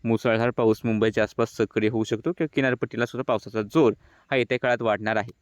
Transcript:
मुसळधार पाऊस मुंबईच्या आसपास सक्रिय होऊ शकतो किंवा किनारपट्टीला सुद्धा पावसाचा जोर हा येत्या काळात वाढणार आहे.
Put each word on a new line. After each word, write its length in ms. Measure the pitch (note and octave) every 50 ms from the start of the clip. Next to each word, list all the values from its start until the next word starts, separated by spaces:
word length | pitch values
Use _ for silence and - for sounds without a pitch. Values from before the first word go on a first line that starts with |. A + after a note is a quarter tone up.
| -
मुसळधार 460 | A2+ A2+ A2 - B2+ A2+ A2+ A#2 A#2+
पाऊस 300 | A#2+ - A#2+ A2 A2 - -
मुंबईच्या 400 | A#2+ A2 G#2+ G#2+ A#2 G#2 A2+ G#2+
आसपास 320 | G#2 - - A#2 A2 -
सक्रिय 320 | - A2+ - _ - G#2+ G#2+
होऊ 160 | B2 A2+ A2
शकतो 280 | - - G#2+ - E3
किंवा 220 | F3+ - E3 D3+ _
किनारपट्टीला 520 | - C3+ C3 B2 B2 - B2+ - A2+ A#2+
सुद्धा 260 | - - A#2 C3 -
पावसाचा 300 | A#2+ G#2+ - A2 G#2 A2
जोर 300 | G#2+ G#2 - D#3+ D3+ A#2 - _ _ _ _ _ _ _
हा 60 | C#3+
येत्या 220 | C3 A#2+ - B2+ B2
काळात 200 | - B2+ A#2+ A#2
वाढणार 340 | A#2+ A2+ G#2 G2+ G#2+ G#2+ A2
आहे. 160 | A2 G#2 A#2 - _